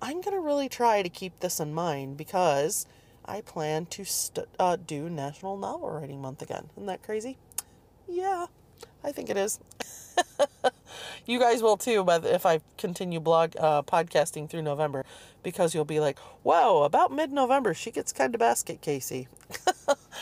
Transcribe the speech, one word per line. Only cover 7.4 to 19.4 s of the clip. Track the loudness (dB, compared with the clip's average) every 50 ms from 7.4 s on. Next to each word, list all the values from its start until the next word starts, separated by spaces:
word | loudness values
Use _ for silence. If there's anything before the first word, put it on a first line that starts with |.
| _ _ -14 -14 -14 _ _ _ _ _ _ _ _
Yeah, | -8 -8 -4 -2 -2 -2 -4 -6 -10 _ _ _ _ _ _ -20 -20 _ _ -10
I | -8 -8
think | -8 -8 -4
it | -2
is. | -2 -2 -2 -4 -8 -12 _ -16 _ -16 -16 -14 -20 -20 -4 -2
<laughs> | -2 -2 -2 0 0 0 0 0 _ -2 -2 -2 _ _ -20 -16 -16 -14 -14 -14 -14 -6
You | -4 0 4
guys | 4 4 4 6 6
will | 4 4
too, | 4 2 2 2 4 4
but | 4 4 4 4
if | 2 2 4 4
I | 4 4 4 0 _ _
continue | -8 -6 -6 -6 -6 -6 -4 -4 -2
blog, | 2 4 4 4 4 2 0
uh, | 2 2 4 4 4
podcasting | 2 2 0 0 0 2 2 2 2 2 -2 -8 -10
through | -8 -8 -6
November, | -4 -4 -2 0 -2 -2 -2 -6 -8 -10 -14 -20 -20 -20 _ _
because | -10 -10 0 0 0 2 2
you'll | 0 -2
be | 0 0 2
like, | 2 0 0 -2 -12 -20 -20 -4 _
"Whoa, | 4 6 6 8 6 6 6 6
about | 6 6 6 6 4
mid-November, | 2 -2 -2 0 2 0 2 4 4 2 2 0 -2
she | -2 -6 -8
gets | -6 -6 -6 -6 -2
kind | 0 0 0 2
of | 2
basket | 4 4 4 2 -2 -6 -10 -8
casey." | -4 -4 -4 -4 -4 -6 -8 -8 -10 -12 -18 -20